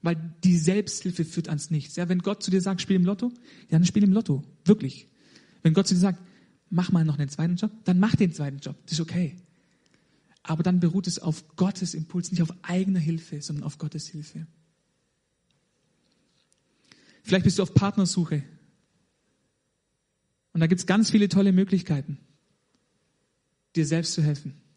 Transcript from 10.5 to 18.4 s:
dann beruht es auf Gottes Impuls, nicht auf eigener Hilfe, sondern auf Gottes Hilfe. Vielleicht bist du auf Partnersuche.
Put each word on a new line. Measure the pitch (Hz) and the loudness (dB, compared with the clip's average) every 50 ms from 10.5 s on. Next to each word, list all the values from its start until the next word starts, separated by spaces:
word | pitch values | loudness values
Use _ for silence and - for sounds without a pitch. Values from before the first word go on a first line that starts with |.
| 160 156 | -4 -2
dann | 165 185 180 180 | 0 2 2 2
beruht | 175 170 160 196 185 - | 2 2 0 0 -4 -4
es | 175 - | -6 -6
auf | - 170 156 - - _ _ | -4 -4 -4 -4 -8 _ _
Gottes | - 185 190 202 - - 170 - | -2 -2 -2 -2 -4 -8 -8 -6
Impuls, | 160 156 - - 180 175 - | -8 -10 -6 -6 -8 -6 -4
nicht | 190 175 170 | -2 -2 -2
auf | 160 - - | -2 -2 -10
eigener | _ - 175 185 190 190 190 180 | _ -4 -2 -2 0 0 0 0
Hilfe, | 156 156 165 160 160 - - 147 | 0 0 -2 -4 -6 -10 -14 -12
sondern | 147 - 151 147 147 | -10 -8 -10 -8 -8
auf | 151 147 - | -10 -10 -8
Gottes | - 151 - 151 - - | -10 -10 -8 -10 -14 -12
Hilfe. | - 156 151 - - 156 160 - _ _ _ _ _ _ _ _ _ _ _ _ _ _ _ _ _ _ _ _ _ _ _ _ _ _ _ _ _ _ _ _ _ _ _ _ _ _ _ _ _ _ _ _ _ _ _ _ - _ _ _ _ _ _ | -14 -16 -16 -14 -14 -16 -16 -16 _ _ _ _ _ _ _ _ _ _ _ _ _ _ _ _ _ _ _ _ _ _ _ _ _ _ _ _ _ _ _ _ _ _ _ _ _ _ _ _ _ _ _ _ _ _ _ _ -20 _ _ _ _ _ _
Vielleicht | - 185 190 180 | 0 2 4 4
bist | 220 180 - | 2 2 2
du | 190 | -2
auf | - - | 2 2
Partnersuche. | - 196 196 202 - 190 175 - - 170 151 160 147 | 2 2 2 0 0 0 0 2 -2 -2 0 -2 -4